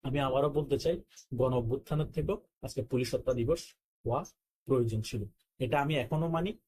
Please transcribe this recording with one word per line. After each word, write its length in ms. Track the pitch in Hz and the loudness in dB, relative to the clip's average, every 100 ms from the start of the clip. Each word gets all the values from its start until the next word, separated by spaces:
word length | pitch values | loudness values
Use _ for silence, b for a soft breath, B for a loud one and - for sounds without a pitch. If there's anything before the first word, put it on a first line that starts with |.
আমি 160 | 135 143 | -2 -2
আবারও 300 | 135 131 147 | 2 2 2
বলতে 300 | 143 147 135 | 2 0 0
চাই, 220 | 165 175 - B B 123 | 2 -2 -4 B B 0
গণ 180 | 127 | 2
অভ্যুত্থানের 540 | 127 117 131 - 151 151 | 2 0 -2 -2 -2 -2
থেকেও 340 | - 156 208 _ _ | -2 -2 -2 _ _
আজকে 200 | 135 - | -10 -6
পুলিশ 340 | 117 127 123 127 | -2 0 0 -2
হত্যা 180 | - | 0
দিবস 400 | 123 120 170 - - _ _ - | 0 2 0 -2 -20 _ _ -2
হওয়া 200 | 123 185 _ _ _ - | -2 -4 _ _ _ 0
প্রয়োজন 360 | 131 117 110 | 2 2 0
ছিল। 220 | 107 117 101 _ _ _ | -4 -6 -8 _ _ _
এটা 220 | 123 143 | 0 0
আমি 140 | 139 151 | 2 0
এখনো 320 | 113 156 165 | 0 0 0
মানি 300 | 165 180 220 | 0 -2 -6